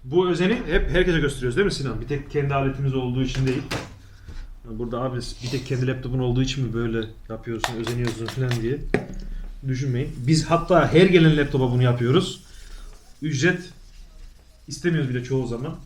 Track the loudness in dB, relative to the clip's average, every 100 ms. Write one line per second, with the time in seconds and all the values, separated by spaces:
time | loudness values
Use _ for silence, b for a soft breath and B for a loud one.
0 | 2 2 4 2 2 0 2 2 2 2
1 | 4 2 0 -2 -2 0 0 0 -4 -6
2 | -4 -6 -4 -4 -2 0 -2 -2 -2 -2
3 | -2 -2 -2 0 0 -2 -4 -8 -10 -18
4 | B B B B B -16 -12 -8 -4 -4
5 | -4 -4 -8 -8 -6 -6 -4 -2 0 -2
6 | -4 -2 2 2 2 0 -2 -2 -2 -2
7 | -4 -10 -12 -10 -6 -4 -4 -4 -4 -2
8 | -2 -4 -6 -4 -2 0 -2 -2 -2 -2
9 | -2 B B B B -8 -4 -2 -2 -2
10 | -4 -4 2 2 4 0 4 4 6 8
11 | 8 8 8 6 2 2 2 4 4 4
12 | 4 4 2 -8 B B B B B B
13 | -20 -8 -4 2 2 2 -6 -18 -20 -20
14 | -20 -18 -20 -20 -20 -20 -16 -4 0 0
15 | 0 -2 -2 -2 -2 -4 -6 -10